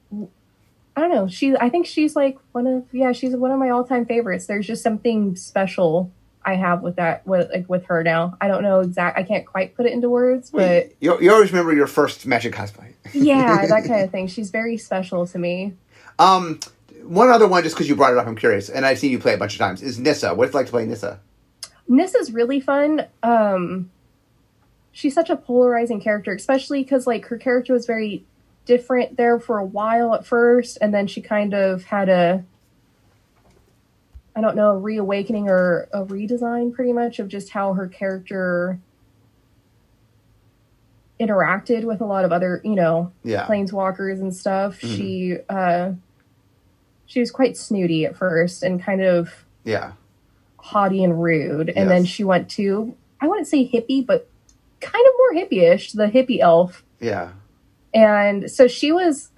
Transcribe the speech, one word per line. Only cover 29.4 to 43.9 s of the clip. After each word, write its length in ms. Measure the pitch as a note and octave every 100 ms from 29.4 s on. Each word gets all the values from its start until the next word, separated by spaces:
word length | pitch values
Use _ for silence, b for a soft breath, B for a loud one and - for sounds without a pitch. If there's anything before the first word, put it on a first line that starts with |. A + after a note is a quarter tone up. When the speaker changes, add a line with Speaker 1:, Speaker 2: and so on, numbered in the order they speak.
Speaker 1:
for 180 | A#3 G#3
a 60 |
while 500 | F#3+ G3+ A3 A#3 A#3
at 100 | A3
first, 540 | - A#3+ A#3+ B3 A#3+ -
and 140 | G#3+
then 120 | G#3 G3+
she 120 | -
kind 320 | - G#3 G#3
of 300 | G3+ F#3+ F#3
had 240 | - G#3 F#3+
a, 360 | F3+ E3+ F#3 - _ _ _ _ _ _ _ _ _ _ _ _ _ _ _ _ - - A3
I 40 |
don't 140 | A3
know, 160 | G#3+ G#3
a 80 | G3
reawakening 680 | G#3 A3 G3 G3+ G3 G#3+ G3+
or 400 | F#3 F3+ E3+ -
a 120 | G3+
redesign, 680 | G3 G3 G#3 A#3+ A#3 A#3+ A#3+
pretty 200 | A#3+ B3
much, 260 | A#3+ A#3+ A#3+
of 80 | G3+
just 240 | G3+ G3
how 220 | G#3 G3
her 160 | F#3+ F3+
character 920 | - G3 F#3+ F#3 F#3+ F#3 F3 F3+ F3+ - _ _ _ _ _ _ _ _ _ _ _ _ _ _ _ _ _ _ _ _ _ _ -
interacted 640 | A3 G3 D#3+ G3 - A3+
with 160 | A3+ G3+
a 60 | G#3
lot 180 | G3
of 80 | F3+
other, 280 | F3 F#3 F3
you 100 | -
know, 380 | G3 E3 E3 F3 -
Speaker 2:
Yeah. 220 | A#2 G#2 -
Speaker 1:
planeswalkers 760 | G#3 G3 G3 F#3+